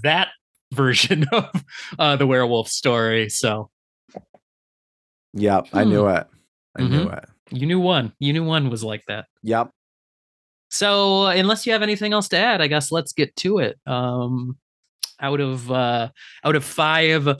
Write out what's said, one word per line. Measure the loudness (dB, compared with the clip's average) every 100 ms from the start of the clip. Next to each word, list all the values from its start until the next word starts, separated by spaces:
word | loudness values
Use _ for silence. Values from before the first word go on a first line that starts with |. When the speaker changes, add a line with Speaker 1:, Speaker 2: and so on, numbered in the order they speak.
Speaker 1:
that | -2 0 -2 -8 _
<laughs> | _ -8
version | 0 2 2 2 2 2
of, | 0 -2 -6 -8 -18 -10 -2
uh, | 0 2
the | 2
werewolf | 2 2 0 -2
story." | -2 0 2 2 0 -2
So. | -2 -2 -2 -6 _ _ _ _ -20 -20 _ _ _ _ _ _ _ _ _ _
Speaker 2:
Yep, | -2 2 2 2
I | 2
knew | 4 4 4
Speaker 1:
Hmm. | 2
Speaker 2:
it. | -2 _ _ _ _ -4
I |
knew | 0 0 -2
Speaker 1:
Mm-hmm. |
Speaker 2:
it. | -6 -14 _ -14
Speaker 1:
You | -6 -2
knew | 0
one. | 2 0 -2 -4
You | -2
knew | 0
one | 0 0 0
was | -2
like | -6 -8 -10
that. | -12 -12 _
Speaker 2:
Yep. | -2 -2 -2 _ _ _ _ _ _ _ _ _ -10
Speaker 1:
So, | -2 0 2 2 2 2
unless | 2 2 0 0
you |
have | 0
anything | 0 -2 -2
else | -2 0
to | 0
add, | 2 2
I | 0
guess | 0 -2
let's | -4 -4
get | -2 -2 -2
to | -2 0
it. | 0 -4 -6
Um, | -4 -2 -2 -2 -4 -6 -10 _ _ _ _ -12 -6
out | -4 -2
of, | -2 -4 -4
uh, | -2 0 -2 -4 -10 -20 -6
out | 0 0
of |
five, | 0 -2 0 2 2 2 2